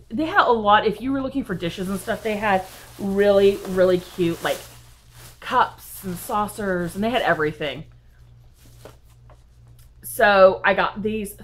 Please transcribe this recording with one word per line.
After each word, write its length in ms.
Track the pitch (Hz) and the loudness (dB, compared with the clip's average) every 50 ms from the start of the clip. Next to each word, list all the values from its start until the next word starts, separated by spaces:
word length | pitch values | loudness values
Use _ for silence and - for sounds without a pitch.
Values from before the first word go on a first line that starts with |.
| - - | -18 -10
they 160 | 233 220 311 | -6 -6 -4
had 220 | 320 381 415 - - | -2 0 2 2 2
a 40 | |
lot. 340 | 240 226 208 202 208 214 - | 2 2 4 4 4 4 4
If 140 | 214 - - | 2 -2 -2
you 120 | 220 262 | -4 -4
were 100 | 277 277 | -4 -4
looking 220 | 262 262 269 277 240 | -4 -6 -6 -6 -6
for 100 | - 196 | -6 -6
dishes 360 | 170 175 170 - - 185 185 | -6 -6 -6 -6 -6 -6 -6
and 100 | 202 190 | -6 -6
stuff, 240 | - - 208 196 - | -6 -6 -8 -6 -4
they 140 | 220 214 208 | -4 -4 -2
had 280 | 214 214 196 190 185 - - - - - - - | 0 0 0 0 -2 -4 -14 -20 -20 -20 -14 -8
really, 600 | 208 196 190 196 202 202 202 196 202 196 196 - - 196 | -6 -2 0 2 4 4 6 6 6 4 4 2 -2 -4
really 300 | 185 185 180 185 185 180 | 0 2 4 4 2 0
cute, 440 | 175 - - - 180 170 165 - - | -2 -6 -6 -2 -2 -2 -2 -4 -4
like, 140 | 185 - - - - - - - - - _ _ - - - - - - - | -6 -6 -6 -8 -14 -20 -20 -20 -20 -20 _ _ -20 -20 -20 -20 -20 -20 -18
cups 640 | - - 247 262 226 - - - - - - - - | -10 -2 0 0 0 0 -4 -10 -20 -20 -18 -14 -10
and 140 | 190 175 170 | -10 -10 -10
saucers, 760 | - - 240 208 208 196 - - 208 196 185 180 175 170 170 | -8 -6 -4 -4 -4 -4 -6 -8 -6 -4 -4 -4 -4 -6 -6
and 80 | 190 208 | -4 -4
they 80 | 226 | -2
had 100 | 247 254 | -2 -2
everything. 640 | - - 170 156 151 151 151 - 160 147 127 139 160 - - - _ _ - - - - - - - - _ _ - - - - - - - _ _ - - _ - - - - _ _ _ _ - - - - - - _ - | 0 0 0 0 -2 -4 -4 -6 -8 -8 -8 -10 -14 -18 -20 -20 _ _ -20 -20 -20 -20 -20 -20 -20 -20 _ _ -20 -20 -20 -20 -20 -20 -20 _ _ -20 -20 _ -20 -20 -20 -20 _ _ _ _ -20 -20 -20 -20 -20 -20 _ -20
So 580 | - - - - 226 208 202 196 190 190 185 - - | -18 -10 -2 2 4 6 8 8 8 8 6 4 2
I 80 | 190 196 | 0 2
got 300 | 190 175 - - 214 196 | 2 0 -2 -4 -6 -6
these 340 | 214 214 220 208 190 - - | -6 -4 -6 -8 -10 -12 -16